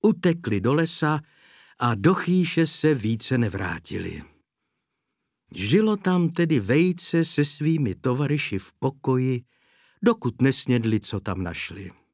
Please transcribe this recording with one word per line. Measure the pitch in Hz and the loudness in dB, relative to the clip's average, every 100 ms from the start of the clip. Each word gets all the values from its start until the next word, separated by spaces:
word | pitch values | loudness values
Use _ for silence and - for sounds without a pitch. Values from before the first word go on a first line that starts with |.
Utekli | 214 208 180 170 123 104 | 2 2 0 0 -2 0
do | 104 | 2
lesa | 143 165 - 151 151 151 _ _ - _ _ | 0 0 -2 -2 -2 -6 _ _ -20 _ _
a | 123 | -2
do | 110 104 | 2 2
chýše | 185 - 185 175 - 160 | 2 2 2 2 0 0
se | - 156 | 0 0
více | 143 107 113 - 127 | 0 0 -2 -2 0
nevrátili. | 113 98 92 85 - - 87 78 - _ _ _ _ _ _ _ _ _ _ _ _ | 0 -2 -6 -6 -8 -8 -8 -10 -16 _ _ _ _ _ _ _ _ _ _ _ _
Žilo | - 98 170 220 208 | -8 2 2 4 2
tam | 196 180 170 | 2 2 2
tedy | 170 170 151 | 0 0 0
vejce | 98 139 180 175 - 170 | 2 2 2 0 -2 -2
se | 160 - | 0 0
svými | 147 - 151 160 139 | -2 0 -2 0 -2
tovaryši | 90 131 127 143 147 - 98 | -2 -2 0 0 -2 -2 -6
v | - | -8
pokoji, | _ 131 139 - 131 127 123 - _ _ _ _ _ | _ -4 -2 0 0 0 -2 -6 _ _ _ _ _
dokud | 208 226 123 - | 0 2 -2 2
nesnědli, | 131 131 - 123 113 107 | 2 2 0 0 2 0
co | - 101 | -2 -8
tam | - 92 | -6 -6
našli. | 90 85 - 90 95 - _ | -6 -6 -10 -12 -16 -18 _